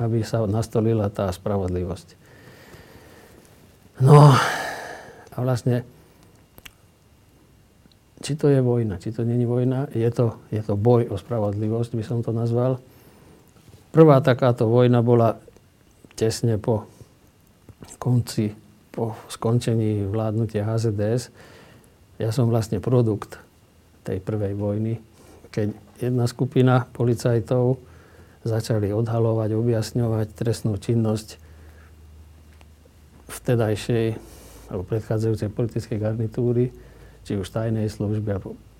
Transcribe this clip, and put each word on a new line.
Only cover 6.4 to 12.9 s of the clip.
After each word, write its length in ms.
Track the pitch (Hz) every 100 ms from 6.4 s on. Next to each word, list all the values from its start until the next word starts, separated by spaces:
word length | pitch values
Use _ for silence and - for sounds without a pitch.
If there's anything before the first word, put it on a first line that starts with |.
| _ - - - _ _ _ _ _ _ _ _ _ _ _ _ _ -
či 160 | -
to 160 | 151 147
je 80 | 135
vojna, 360 | 123 120 110 92
či 160 | 110
to 80 | 110
není 240 | 117 120 117
vojna, 400 | 120 123 127 143
je 160 | 113 113
to, 280 | 120 117 - -
je 120 | 107
to 120 | 107
boj 320 | 101 113 120 117
o 60 | 98
spravodlivosť, 760 | - 117 104 104 110 113 117
by 80 | 117
som 160 | 101 117 113
to 80 |
nazval. 480 | 113 117 117 127 127 -